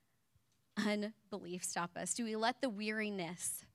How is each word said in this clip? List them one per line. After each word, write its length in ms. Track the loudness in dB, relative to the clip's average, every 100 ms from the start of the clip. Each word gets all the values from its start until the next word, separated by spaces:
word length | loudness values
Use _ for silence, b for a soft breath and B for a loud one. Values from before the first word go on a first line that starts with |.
| _ _ _ _ _ _ _ -2
unbelief 880 | 2 2 0 -6 -8 -8 -6 -6
stop 320 | -4 -2 -2 -2
us? 180 | -2
Do 120 | 0 0
we 100 | 2
let 260 | 2 4
the 80 | 0
weariness 920 | 0 -2 0 0 0 -2 -2 -4 -4 -8